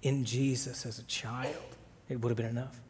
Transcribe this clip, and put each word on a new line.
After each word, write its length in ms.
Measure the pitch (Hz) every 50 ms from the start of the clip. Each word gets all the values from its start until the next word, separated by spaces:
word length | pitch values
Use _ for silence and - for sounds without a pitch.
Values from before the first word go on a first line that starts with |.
| -
in 220 | 139 135 139 127
Jesus 600 | 110 113 123 135 135 131 123 - 139 123 - -
as 140 | 117 113 -
a 60 | -
child, 720 | - - - - 117 117 123 131 135 151 - - - - - - - - - - -
it 120 | 135 123
would 100 | 110 123
have 60 | 120
been 80 | 110 113
enough. 360 | 113 117 120 127 131 - - - -